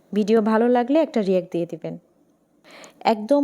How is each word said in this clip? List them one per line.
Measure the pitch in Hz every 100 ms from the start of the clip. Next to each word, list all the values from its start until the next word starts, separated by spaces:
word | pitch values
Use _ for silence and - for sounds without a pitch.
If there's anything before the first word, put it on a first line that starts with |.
| -
ভিডিও | 196 202 226 214
ভালো | 220 240 247
লাগলে | 240 302 320
একটা | 247 190
রিঅ্যাক্ট | 185 170
দিয়ে | 170 170
দিবেন। | 156 165 170 _ _ _ _ _ _ _ - - _ -
একদম | 220 214 285